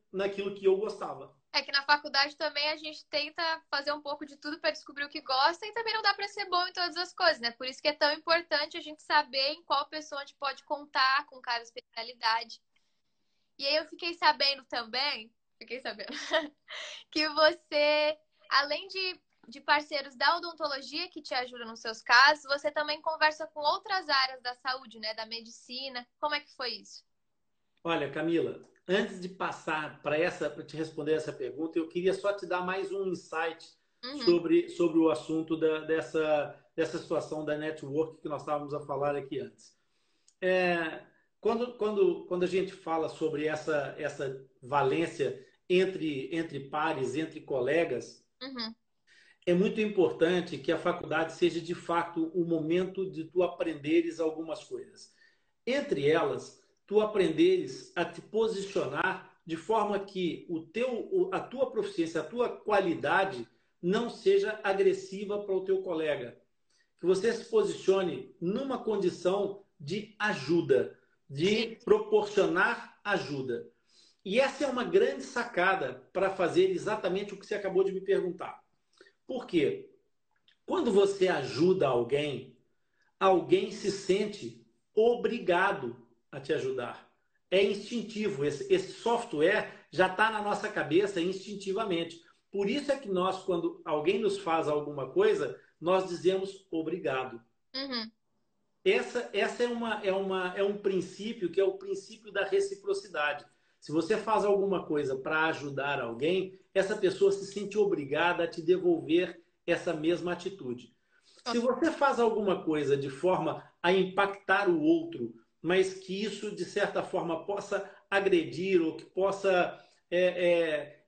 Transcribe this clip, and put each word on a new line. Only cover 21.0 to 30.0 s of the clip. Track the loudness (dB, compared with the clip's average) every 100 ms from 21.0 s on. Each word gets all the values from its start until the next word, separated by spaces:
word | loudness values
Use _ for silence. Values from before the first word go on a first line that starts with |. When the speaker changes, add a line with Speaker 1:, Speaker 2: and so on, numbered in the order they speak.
| -8
Speaker 2:
que | -10
te | -6
ajudam | -4 -4 -8 -12
nos | -10
seus | -10 -8
casos, | 6 8 10 6
você | 0 -2 -2
também | -2 -2 -2
conversa | -4 2 2 2 -8
com | -2
outras | 0 0 -2 -4 0
áreas | 0 0 -4
da | -10 -6
saúde, | -6 -6 -8 -10
né? | -8
Da | -8 -10
medicina. | -12 -14 -20 -14 -12 -10 -10 -12 _
Como | -4 -4
é |
que | -6
foi | -8 -8
isso? | -8 -14 -20 _ _ _ _ _ _ _ _
Speaker 1:
Olha, | -4 -2 -2
Camila, | -2 0 2 0 -4 -16 _ -2
antes | 0 0 -6
de | -10
passar | -6 -8 -6 -4 -4 -6 -8